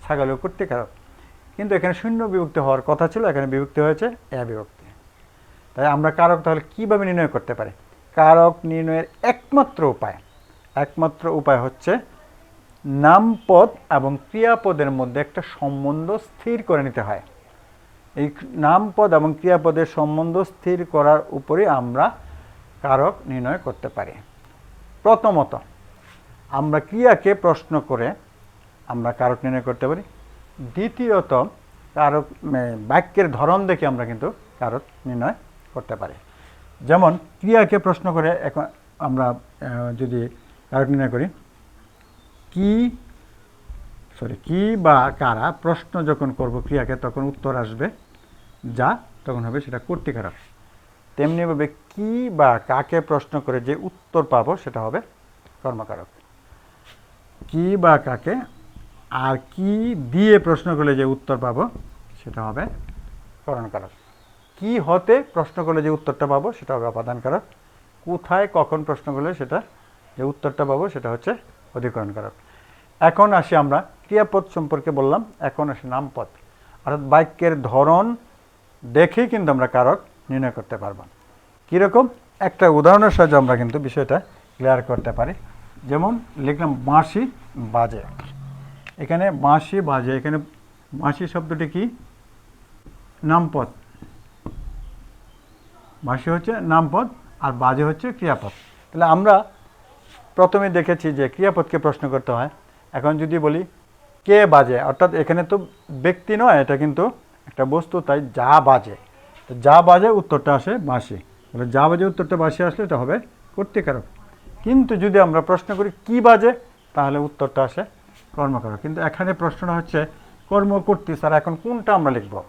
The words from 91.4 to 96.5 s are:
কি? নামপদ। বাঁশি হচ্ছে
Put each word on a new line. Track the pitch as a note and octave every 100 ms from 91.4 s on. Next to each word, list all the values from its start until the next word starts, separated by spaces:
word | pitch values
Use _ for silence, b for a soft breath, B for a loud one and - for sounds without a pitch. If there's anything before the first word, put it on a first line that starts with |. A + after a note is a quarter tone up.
| D#3+ D#3+ D#3
কি? | F3 A#3 A#3+ - _ _ - _ _ _ - - - - _ D#3
নামপদ। | E3 E3 D3+ A#2+ - - - - - - _ - - - - - - - - - _ _ _ _ - - -
বাঁশি | C3+ C3 D#3+
হচ্ছে | E3+ E3+